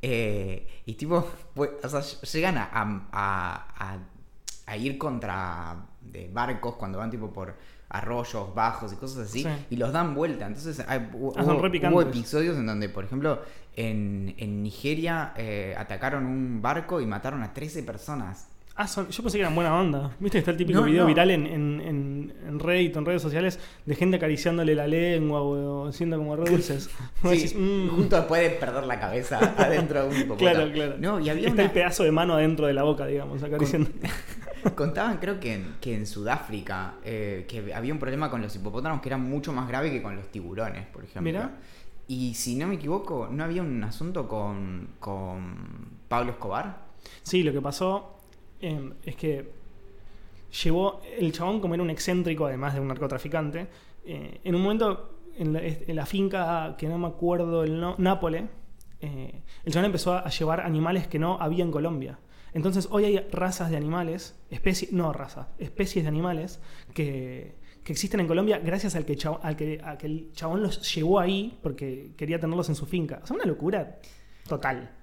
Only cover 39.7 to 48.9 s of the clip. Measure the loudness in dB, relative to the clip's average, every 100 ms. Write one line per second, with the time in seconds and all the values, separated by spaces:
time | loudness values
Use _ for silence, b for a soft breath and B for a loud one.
39.7 | -2 -2 -2 -4 -8 -8 -8 -8 -4 -4
40.7 | -6 -10 -14 -14 -4 -2 -2 -4 -8 B
41.7 | B B B -8 -4 -2 -2 -2 -2 -2
42.7 | -2 -2 -2 -2 -6 -4 -4 -2 -2 -2
43.7 | -2 -2 -2 -4 -2 -2 -2 -2 -4 -4
44.7 | -6 -8 -10 -8 -6 -6 -6 -8 -10 -10
45.7 | -12 -14 -16 -2 0 0 -4 -4 -4 -4
46.7 | -8 -12 B B B 0 4 4 2 -2
47.7 | 0 0 0 -4 -18 -20 -20 -18 -8 -4
48.7 | -4 -6